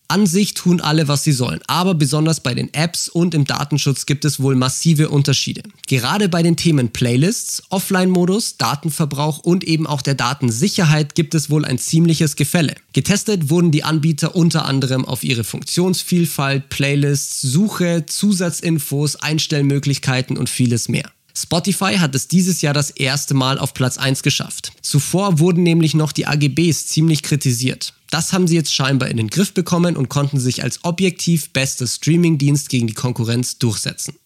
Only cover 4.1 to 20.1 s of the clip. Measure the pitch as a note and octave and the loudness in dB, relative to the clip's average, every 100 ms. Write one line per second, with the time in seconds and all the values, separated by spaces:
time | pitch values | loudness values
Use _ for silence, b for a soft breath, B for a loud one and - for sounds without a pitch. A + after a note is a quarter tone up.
4.1 | C#3+ D3+ C#3 C3+ C3 C3 - E3 D3+ D#3 | -2 -2 0 0 2 0 0 2 2 2
5.1 | D3 C#3+ C3+ - - - - - C3 B2 | 2 2 0 -2 -8 -14 -14 -2 -2 0
6.1 | D#3+ G#3 E3+ E3+ E3 E3+ D3 A#2+ - B2 | 0 0 2 2 2 2 2 0 0 0
7.1 | B2 E3+ A#3 - - - F#3+ - F#3+ F#3 | 2 2 0 -6 -10 -4 -4 0 0 2
8.1 | F3+ F3 G3+ - - A#2 C#3+ D#3+ - D3+ | 2 2 0 -2 -2 -2 -2 -4 -4 -4
9.1 | C#3+ D3+ D3 - F3+ F3 D#3+ D#3 C#3+ C#3 | -2 -2 -2 0 0 2 0 0 -2 -2
10.1 | C3+ A#2+ C#3 B2 A2+ G3 - D#3+ D#3 D3 | 0 0 0 -2 0 0 2 4 4 2
11.1 | - D3+ D#3+ C#3+ D3+ - B2+ - E3 E3+ | -2 -2 -2 0 -2 0 -4 0 2 4
12.1 | D#3 D#3 - C#3 F3+ D#3+ - _ - - | 2 0 0 0 0 0 -4 _ -2 0
13.1 | G3+ - G3+ C#3+ E3+ F3 D3 - D#3+ D#3+ | 0 0 0 2 4 4 2 0 0 0
14.1 | D3 D#3+ - E3 D#3 - C3+ B2+ C3 - | 0 -2 2 2 2 0 0 0 -2 -2
15.1 | A#2+ A#2+ A#2 A2 C#3+ - - F#3 F3+ - | -4 -2 -2 -2 -6 -4 0 0 0 0
16.1 | F3 E3+ - C#3 C#3 C#3 - C#3 C#3+ C#3+ | 0 0 0 -2 -2 -4 -2 0 2 2
17.1 | C#3+ - - C3 C#3 G#3 F#3+ F3 E3+ D#3+ | 0 -4 -4 0 2 0 0 0 -2 -4
18.1 | - G#3 F#3 F3+ E3 F3 E3 - C#3 D3 | -2 0 0 -2 -2 -2 -2 -2 -2 -2
19.1 | - C#3+ D#3 - D3 C#3+ C#3 C#3 C#3 - | -2 -2 -2 0 0 2 0 0 -2 0